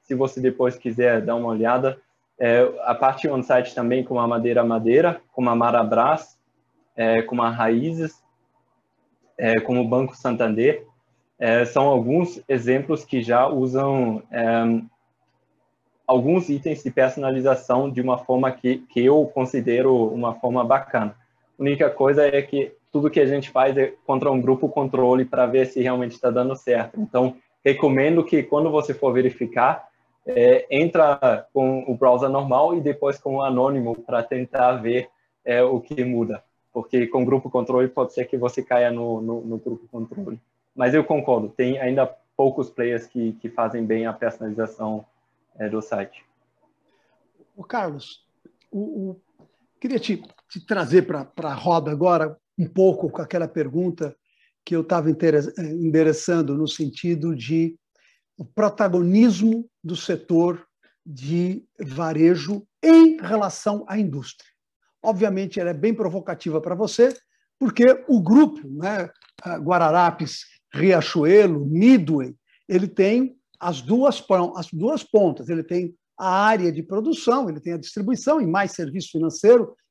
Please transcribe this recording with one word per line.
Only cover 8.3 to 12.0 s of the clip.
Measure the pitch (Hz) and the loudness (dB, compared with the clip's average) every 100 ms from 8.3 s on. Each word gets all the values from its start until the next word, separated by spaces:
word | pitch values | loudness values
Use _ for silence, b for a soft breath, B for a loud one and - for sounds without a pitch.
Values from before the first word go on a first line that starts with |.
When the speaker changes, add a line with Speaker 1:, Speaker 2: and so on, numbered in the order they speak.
| _ _ _ _ _ _ _ _ _ _ - | _ _ _ _ _ _ _ _ _ _ -4
Speaker 1:
é, | 113 113 | 0 0
com | 113 123 | 0 -2
o | 117 | 0
Banco | 123 131 - | 0 -2 -6
Santander, | 127 113 113 110 131 151 - _ _ _ _ _ | -6 -2 -2 2 0 0 -8 _ _ _ _ _
é, | 117 117 120 | 0 2 2
são | 143 139 | 2 4
alguns | 131 | 2